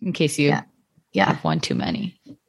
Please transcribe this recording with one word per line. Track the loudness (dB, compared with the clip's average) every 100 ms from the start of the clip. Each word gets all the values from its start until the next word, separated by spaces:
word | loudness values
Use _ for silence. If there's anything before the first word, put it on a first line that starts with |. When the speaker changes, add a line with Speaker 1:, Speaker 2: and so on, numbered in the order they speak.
Speaker 1:
in | -4
case | 0 0 2
you | 2
Speaker 2:
Yeah. | 2 -2 _ _ _ _
Yeah. | 0 2
Speaker 1:
have | 2 0
one | -2
too | -2 -4
many. | -4 -4 -6 -10 -20 -20